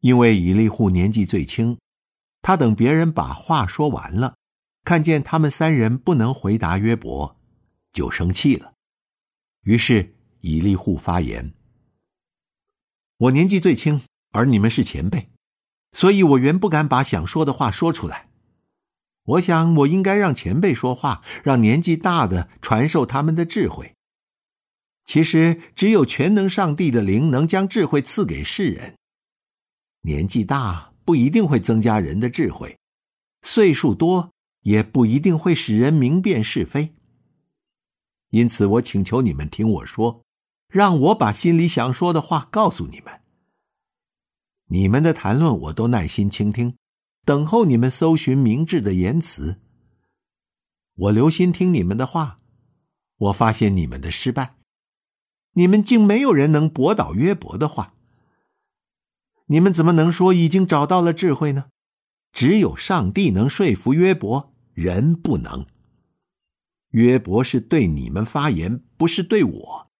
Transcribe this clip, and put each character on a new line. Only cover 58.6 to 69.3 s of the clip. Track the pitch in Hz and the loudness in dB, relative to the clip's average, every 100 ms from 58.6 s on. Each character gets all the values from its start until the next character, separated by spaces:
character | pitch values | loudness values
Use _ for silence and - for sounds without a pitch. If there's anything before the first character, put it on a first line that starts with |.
| _ _ _ _ _ _ _ _ _ | _ _ _ _ _ _ _ _ _
你 | 151 | 2
们 | 190 | 2
怎 | 170 160 | 4 2
么 | |
能 | 170 160 | 4 2
说 | 165 185 | 2 2
已 | 185 165 | 4 2
经 | 185 185 | 2 2
找 | 151 | 0
到 | 147 185 | 0 0
了 | 170 | 0
智 | 165 185 | 0 -2
慧 | 139 151 | -2 -2
呢？ | 139 135 _ _ _ _ _ _ | -4 -8 _ _ _ _ _ _
只 | - 123 214 | -2 2 2
有 | 143 73 | 2 -2
上 | - 180 95 | -4 -2 -2
帝 | 101 185 | 0 0
能 | 92 123 | 2 0
说 | - 190 98 | 0 0 0
服 | - | 0
约 | 147 185 | 2 2
伯， | 185 101 127 - _ _ | 0 -2 -6 -6 _ _
人 | - 87 90 139 | -6 -4 0 0
不 | 170 - 104 | 0 -2 -4
能。 | - 64 71 _ _ _ _ _ _ _ _ _ _ _ _ | -4 -12 -14 _ _ _ _ _ _ _ _ _ _ _ _
约 | 113 120 131 | 2 4 2
伯 | 110 98 | 0 -2
是 | 127 131 | 0 -4
对 | 113 165 98 | -2 0 0
你 | 76 60 | -2 -6
们 | 78 110 | -6 -6
发 | 147 151 | -4 -2
言， | 92 85 123 _ _ | -2 -4 -8 _ _
不 | 165 | -2
是 | 165 | -2
对 | 185 | -2